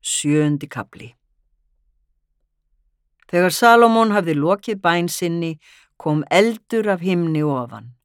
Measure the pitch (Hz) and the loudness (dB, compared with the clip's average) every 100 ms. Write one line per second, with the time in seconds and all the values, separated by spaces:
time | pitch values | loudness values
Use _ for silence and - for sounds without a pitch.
0 | - - 147 151 151 147 143 123 107 - | -6 -4 0 0 0 -2 -6 -12 -14 -16
1 | 120 _ _ _ _ _ _ _ _ _ | -20 _ _ _ _ _ _ _ _ _
2 | _ _ _ _ _ _ _ _ _ _ | _ _ _ _ _ _ _ _ _ _
3 | _ _ _ 175 180 - 240 233 233 226 | _ _ _ 0 0 4 6 6 6 4
4 | 220 208 170 151 151 196 - 202 180 170 | 2 0 0 -2 0 -2 -4 -4 0 0
5 | 175 - 175 170 165 156 _ _ _ _ | -2 -4 -4 -4 -6 -8 _ _ _ _
6 | - 151 147 175 220 220 _ 226 214 185 | -2 -2 0 2 2 -2 _ -4 -2 -2
7 | 175 175 170 156 151 135 123 107 113 123 | -2 -2 0 -2 -2 -4 -6 -14 -20 _